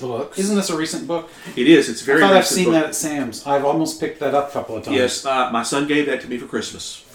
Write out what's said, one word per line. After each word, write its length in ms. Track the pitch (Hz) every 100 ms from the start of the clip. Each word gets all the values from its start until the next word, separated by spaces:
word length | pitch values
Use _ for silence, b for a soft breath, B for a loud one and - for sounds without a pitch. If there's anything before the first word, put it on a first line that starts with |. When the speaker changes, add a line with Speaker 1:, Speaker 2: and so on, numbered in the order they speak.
Speaker 1:
books 380 | 127 117 110 -
Speaker 2:
Isn't 180 | 196 202
this 140 | 185
a 60 | 160
recent 300 | 160 170 135
book? 220 | 170 165 B B
Speaker 3:
It 140 | - 127
is. 200 | 160 117
It's 100 | 117
a 40 |
very 180 | 135 147
Speaker 2:
I 40 | 196
thought 60 | 190
I've 60 |
Speaker 3:
recent 120 | 185 190
Speaker 2:
seen 80 |
Speaker 3:
book. 100 | 175
Speaker 2:
that 100 | 160 156
at 80 |
Sam's. 520 | - 156 147 123 107 143
I've 180 | 143 143
almost 340 | 160 156 -
picked 180 | 156 -
that 140 | 143
up 140 | 143 -
a 40 |
couple 240 | - - 110
of 80 |
times. 120 | - 135
Speaker 3:
Yes, 300 | 123 - 139
uh, 240 | 131 123
my 100 | 117
son 240 | 113 143 147
gave 200 | 147 143
that 160 | 127
to 60 | 120
me 100 | 123
for 80 | -
Christmas, 580 | 117 107 92 - - -